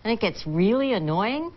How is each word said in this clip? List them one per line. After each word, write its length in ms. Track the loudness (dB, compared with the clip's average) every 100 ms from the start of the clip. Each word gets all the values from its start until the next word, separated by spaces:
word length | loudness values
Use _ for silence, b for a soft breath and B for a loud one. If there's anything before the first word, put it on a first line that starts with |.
And 80 | -2
it 80 | 0
gets 260 | -2 -4 -4
really 460 | 2 4 4 2
annoying. 600 | 0 0 0 0 -2 -6